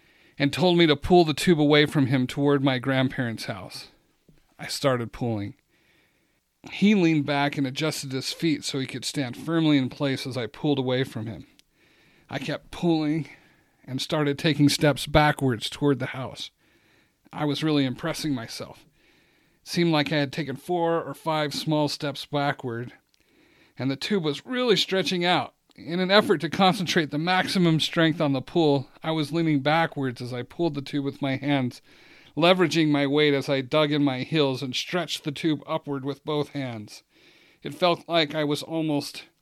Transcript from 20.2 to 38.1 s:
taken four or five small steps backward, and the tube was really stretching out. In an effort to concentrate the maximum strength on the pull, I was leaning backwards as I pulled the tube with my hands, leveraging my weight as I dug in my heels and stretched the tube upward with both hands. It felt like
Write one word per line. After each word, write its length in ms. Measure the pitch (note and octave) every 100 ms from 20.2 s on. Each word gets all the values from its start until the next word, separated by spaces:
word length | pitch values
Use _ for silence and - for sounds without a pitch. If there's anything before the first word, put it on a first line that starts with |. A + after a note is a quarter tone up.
| C#3+
taken 220 | D#3 C#3+ D3+
four 460 | - F3+ E3+ E3
or 120 | C#3
five 400 | C#3 E3 D#3 D3
small 340 | - - D3+ D3
steps 380 | - D3 C3+ -
backward, 640 | D3 C#3+ C3+ B2+ A#2 B2 - _ _ _ _ _ _ _ -
and 120 | C3
the 60 | C3+
tube 280 | - G#3
was 200 | D3+ C#3+
really 320 | - B3 B3 F3+
stretching 480 | - F#3+ F#3 F#3
out. 300 | F3 E3+ - _ _
In 260 | - G2+ F3
an 100 | F#3
effort 320 | G3+ G#3 E3
to 80 | D#3+
concentrate 600 | D3+ F#3+ F#3 F3+ F#3 D3
the 80 | D3
maximum 640 | E3+ F#3 F#3 G3 E3+ D#3+
strength 400 | - E3+ D#3+ E3+
on 140 | D3+
the 80 | C3+
pull, 460 | - F3 D#3 C#3 B2 -
I 80 | D#3+
was 200 | D#3+ C#3
leaning 280 | E3 E3 D3
backwards 600 | C#3+ D#3+ E3 - C3+ A#2+
as 100 | B2
I 120 | B2
pulled 320 | A#2+ - E3+
the 80 | C#3+
tube 220 | C3+ C#3+
with 180 | C#3 -
my 140 | C#3 C3
hands, 440 | C3+ C#3+ B2 - _ - - - - -
leveraging 520 | E3+ F#3 E3+ E3 D#3
my 180 | C#3+ C#3+
weight 260 | C#3+ D3+
as 160 | C#3 C3+
I 140 | C#3
dug 280 | B2+ D#3 D3+
in 140 | D3
my 160 | C#3+ B2+
heels 420 | B2+ D#3+ C#3 B2+
and 140 | C3 B2
stretched 480 | - F3+ D#3+ -
the 80 | -
tube 300 | C#3 E3+ D3+ -
upward 380 | D#3 - C#3
with 220 | C3+ C3+ -
both 240 | D3+ C#3+
hands. 520 | C#3+ C3 A2+ G#2 - _ _ _ _ _ _
It 120 | D3+
felt 320 | C#3+ F3+ E3
like 280 | -